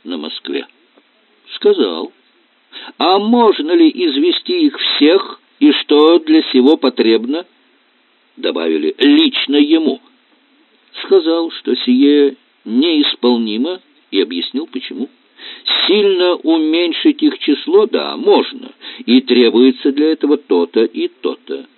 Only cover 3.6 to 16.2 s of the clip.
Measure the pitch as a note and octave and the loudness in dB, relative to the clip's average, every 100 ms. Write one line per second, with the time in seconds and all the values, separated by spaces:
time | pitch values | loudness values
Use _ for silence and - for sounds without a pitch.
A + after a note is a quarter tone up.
3.6 | D3 F3 D#3 - E3+ C3+ E3+ - - F3+ | 0 2 2 2 -2 0 -2 -2 -4 -2
4.6 | D3 - - - D3 F#3+ - - _ _ | 0 -2 -6 0 2 2 -2 -12 _ _
5.6 | D3 - - D3 D#3 E3+ D#3+ D#3 - B2+ | 2 2 0 4 4 4 2 0 2 2
6.6 | B2+ E3 C3 B2 A2+ A2+ A#2+ D#3+ - _ | 4 2 0 0 0 0 -2 -8 -10 _
7.6 | _ _ _ _ _ _ _ - F2 - | _ _ _ _ _ _ _ -8 -6 -4
8.6 | E2 D#2+ D#2 - D3 D3 - - - - | -2 -2 -2 0 2 4 2 -2 -2 0
9.6 | D3 D#3+ D3+ - _ _ _ _ _ _ | 2 2 0 -6 _ _ _ _ _ _
10.6 | _ _ _ - - G3 D#3+ E3 E3 - | _ _ _ -18 0 2 2 -2 -4 -8
11.6 | C#3 B2+ - B2+ C#3+ D3 C#3 C3 _ _ | -6 -4 0 2 4 4 2 -2 _ _
12.6 | - A#2+ E3+ D3+ B2+ - B2 A#2+ A2 G#2+ | -4 -2 0 0 -2 -2 -2 -2 -2 -4
13.6 | D#3 F#3 _ _ _ F#2+ D#2+ E2+ - C3 | -6 -8 _ _ _ -4 -2 -4 -6 -8
14.6 | E3 - - - - _ _ _ - - | -10 -12 -12 -10 -12 _ _ _ -20 -14
15.6 | - - - G#3 G3+ F3+ | -6 -4 0 0 2 0